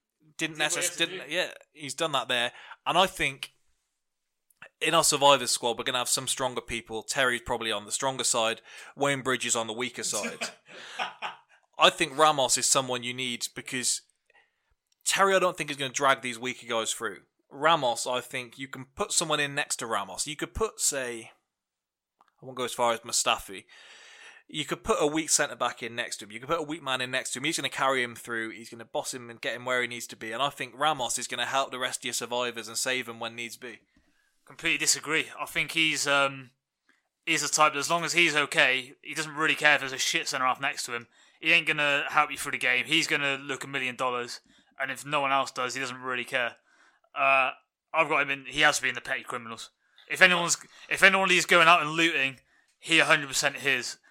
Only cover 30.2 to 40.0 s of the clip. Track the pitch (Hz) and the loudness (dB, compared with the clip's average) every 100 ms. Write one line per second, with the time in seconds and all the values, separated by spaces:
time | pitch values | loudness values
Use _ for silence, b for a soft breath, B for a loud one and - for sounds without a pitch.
30.2 | 110 113 143 - 127 120 151 147 117 - | -8 -2 -2 -2 -10 0 0 0 -2 -4
31.2 | 117 120 123 135 135 127 127 - 127 117 | -4 -4 -2 0 -2 -2 -4 -4 -6 -6
32.2 | 117 123 123 117 107 117 135 127 120 113 | -4 -2 -2 -4 -8 -4 -2 -2 -4 -8
33.2 | 117 117 117 - 123 101 _ _ _ _ | -10 -8 -12 -12 -16 -16 _ _ _ _
34.2 | _ _ - 139 165 143 147 143 135 156 | _ _ -20 -6 -2 0 2 0 2 0
35.2 | 135 - 143 165 151 165 160 143 147 139 | -2 -6 -8 -4 -2 2 2 2 2 4
36.2 | 139 135 127 _ _ _ _ _ _ _ | 4 0 -16 _ _ _ _ _ _ _
37.2 | - 160 147 - 151 143 135 170 160 170 | -2 0 2 4 4 4 0 0 0 4
38.2 | 170 147 143 165 135 127 127 - - 147 | 4 4 2 4 4 4 -2 -14 -10 -6
39.2 | 156 147 156 139 151 143 135 127 | -6 0 0 4 6 4 2 -4